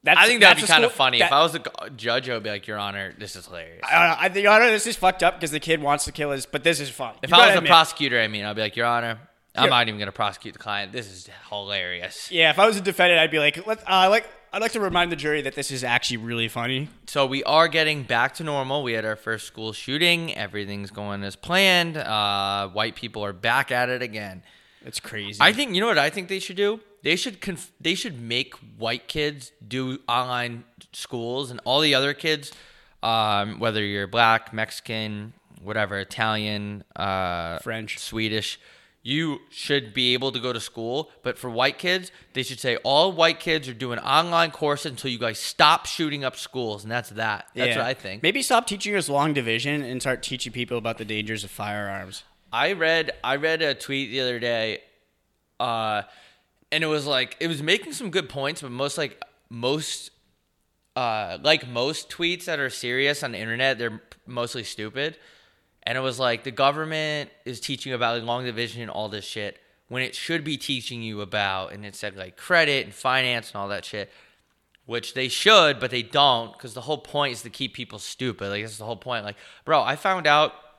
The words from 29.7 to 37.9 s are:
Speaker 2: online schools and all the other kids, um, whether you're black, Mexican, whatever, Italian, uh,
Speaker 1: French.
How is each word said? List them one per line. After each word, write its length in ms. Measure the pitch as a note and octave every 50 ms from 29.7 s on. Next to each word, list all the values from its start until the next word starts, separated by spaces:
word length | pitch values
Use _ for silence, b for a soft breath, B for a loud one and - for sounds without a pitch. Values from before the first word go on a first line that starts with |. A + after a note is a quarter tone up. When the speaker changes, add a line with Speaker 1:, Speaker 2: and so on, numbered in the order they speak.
| A#2+ C3 C3 B2+ C3 - _ -
Speaker 2:
online 560 | A#2 B2+ B2+ B2+ B2 B2 A#2+ A#2+ A#2+ A#2 B2 _ _ - - _
schools 580 | - - - - - A#2+ A#2 A#2 B2 C3+ C#3+ B2
and 100 | B2 A#2 -
all 160 | A#2+ B2+ D3
the 140 | D#3 D3+ C#3
other 180 | C3 C3+ C#3+
kids, 400 | C#3+ - - D#3+ D#3 C#3+ B2+ - b b b b b b b b b b -
um, 560 | A2+ A2+ A2+ G#2+ G#2+ G#2 G2+ G2+ G#2+ G2 -
whether 240 | A2+ A2+ G#2+ A2 G#2
you're 240 | G2+ G2+ G2+ G2+ F2+
black, 440 | G#2 A#2 A#2 A2+ A2+ A2+ - -
Mexican, 800 | - A2 A2 - - - _ - A2+ A2 A2 G#2+ G#2 G#2 G#2 A2+ B2+ _ _ _ - -
whatever, 360 | - G2 G#2+ A2 G#2 F#2 G2+ G2
Italian, 840 | G2 - - - A2+ A2 A2 G#2+ G#2 G#2+ G#2 G#2 G#2 G2+ G#2 G2+ - _ _
uh, 600 | - F#2+ G2 F#2+ F#2+ F#2 F2 F2 F2 E2+ E2 E2 D#2
Speaker 1:
French. 380 | - A#2+ A2+ A2 A2 G#2